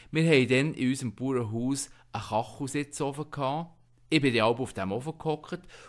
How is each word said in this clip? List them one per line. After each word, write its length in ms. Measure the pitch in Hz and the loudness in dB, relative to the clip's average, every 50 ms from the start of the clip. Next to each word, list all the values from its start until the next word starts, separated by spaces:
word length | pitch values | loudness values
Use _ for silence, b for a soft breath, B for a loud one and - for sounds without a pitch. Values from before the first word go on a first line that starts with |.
| B B | B B
Wir 140 | - 156 160 165 | 0 2 4 6
haben 180 | 156 131 127 117 | 6 6 6 6
dann 240 | 127 131 139 160 | 4 4 4 2
in 160 | - - 127 127 | 0 0 0 0
unserem 260 | 135 131 131 117 104 | 0 0 -4 -6 -6
Bauernhaus 760 | - 123 135 135 123 117 107 110 117 120 131 139 139 - - b b b b | -4 -4 -2 -2 -2 -2 -2 -4 -2 -2 -2 -2 -2 -6 -10 b b b b
einen 140 | - 120 101 | -8 -8 -6
Kachelsitzhofen 1040 | - 110 110 113 - - - 143 131 - 147 147 - - - 151 139 135 147 151 151 | -2 -2 -2 -2 -4 -8 -8 -8 -4 -4 -4 -6 -6 -6 -4 -4 -4 -4 -6 -10 -10
gehabt. 460 | - 143 139 131 143 160 170 170 - _ _ _ _ _ _ _ | -6 -4 -4 -2 -2 -4 -6 -8 -14 _ _ _ _ _ _ _
Ich 140 | 160 156 | 2 4
bin 120 | 135 135 117 | 4 4 4
dann 100 | 113 110 | 4 4
auf 280 | 113 120 120 131 - | 4 4 2 -2 -6
dem 200 | - 104 95 95 | -4 -6 -4 -4
Ofen 260 | 98 120 131 160 156 - | -4 -4 -6 -8 -10 -6
gehockt 420 | - 160 151 151 - - 180 175 - B B B B | -4 -4 -4 -4 -6 -10 -12 -12 -12 B B B B